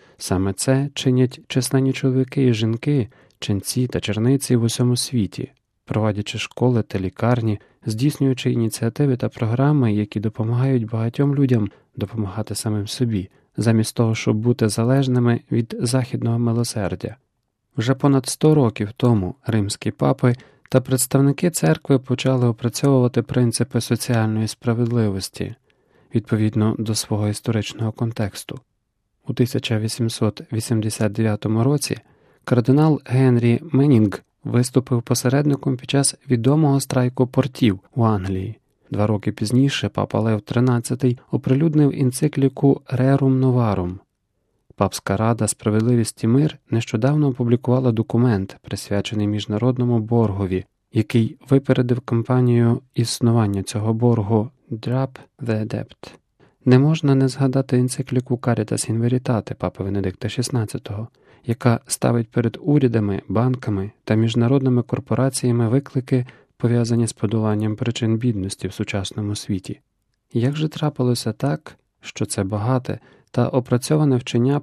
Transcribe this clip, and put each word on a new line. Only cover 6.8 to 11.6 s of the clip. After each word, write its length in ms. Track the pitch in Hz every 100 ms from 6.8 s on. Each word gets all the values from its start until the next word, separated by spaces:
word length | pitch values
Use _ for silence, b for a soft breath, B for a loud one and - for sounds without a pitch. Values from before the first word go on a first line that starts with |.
та 160 | - 101
лікарні, 600 | 95 - 113 120 113 101 b b 117
здійснюючи 640 | 110 143 - 139 127 127
ініціативи 640 | 120 113 - 117 - 147 123
та 120 | 110
програми, 640 | - 113 123 143 151 117
які 260 | 104 104 107
допомагають 680 | 107 - 113 120 131 131 110
багатьом 460 | 113 117 - 143 143
людям 360 | 135 120